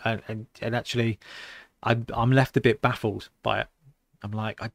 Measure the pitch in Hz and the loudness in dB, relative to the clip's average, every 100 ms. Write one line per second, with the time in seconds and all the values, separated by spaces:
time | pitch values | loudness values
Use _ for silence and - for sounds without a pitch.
0 | 113 110 - 110 117 - 113 120 - 120 | -2 -4 -6 -10 -12 -8 -4 -4 -2 0
1 | 113 107 - - - - - _ 117 117 | 0 -2 -10 -18 -18 -20 -20 _ 0 0
2 | 117 113 120 131 131 - 120 107 123 - | 0 0 4 4 4 4 4 4 0 0
3 | 110 104 - _ 110 104 - _ 135 _ | -4 -4 -12 _ -2 -2 -4 _ _ _
4 | _ _ 104 107 110 - 117 | _ _ -10 -6 -6 -6 -10